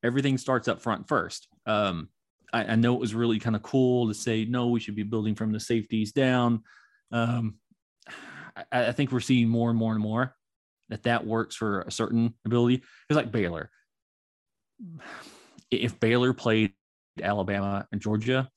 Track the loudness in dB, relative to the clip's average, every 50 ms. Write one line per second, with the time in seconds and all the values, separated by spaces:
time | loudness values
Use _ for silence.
0 | -2 0 0 0 2 2 0 0 0 0 0 0 2 -2 -4 -2 -2 -4 -2 -2
1 | -2 -2 -2 -2 -2 -2 -8 -14 -16 _ _ _ _ -2 0 2 2 0 0 -4
2 | -6 -10 _ _ _ _ _ _ _ _ -2 -2 0 2 2 4 4 4 2 2
3 | 0 -4 -2 0 0 0 0 0 0 -2 -2 -2 -4 0 2 2 4 4 4 2
4 | 2 0 -2 -2 -2 -2 0 0 0 -2 -2 0 0 2 0 0 -2 -4 -6 -6
5 | -4 -2 -2 -2 0 0 -2 -2 -2 -2 -2 -4 -2 -2 -2 -2 0 -2 -2 -2
6 | -2 0 0 2 2 4 4 4 4 2 2 0 -2 _ -20 -20 _ _ _ _
7 | _ _ -2 -2 0 0 0 -2 -4 -4 -8 _ _ _ _ _ _ _ _ _
8 | _ -20 -18 -18 -18 -18 -18 -18 -18 -18 -16 -16 -12 _ -2 0 0 0 0 0
9 | -2 0 0 -2 2 4 4 4 4 4 2 2 2 2 2 2 2 0 0 0
10 | 0 0 0 0 -2 -2 _ _ _ _ _ _ _ _ _ _ _ _ -12 -4
11 | _ 0 0 0 0 -2 -2 -2 -2 -2 -6 -6 -4 -2 -2 -2 -4 -6 -4 -4
12 | -2 0 2 2 2 0 -2 _ _ 0 2 4 4 4 2 2 -2 -10 -20 -20
13 | _ _ 0 0 0 0 -2 -2 -2 -2 -2 -6 -8 -10 _ _ _ _ _ _
14 | _ _ _ _ _ _ _ _ _ _ _ _ _ _ _ _ -18 -16 -16 -16
15 | -16 -16 -18 -18 -18 -20 -20 -20 -20 -20 _ -20 -8 _ -4 -2 -2 -2 -2 0
16 | 2 4 4 4 4 4 2 0 2 2 4 4 4 2 0 _ _ _ _ _
17 | _ _ _ -6 -2 -2 0 0 0 0 0 -2 0 -2 -2 -4 -6 _ -8 -6
18 | -2 0 -2 0 0 2 0 0 0 -2 _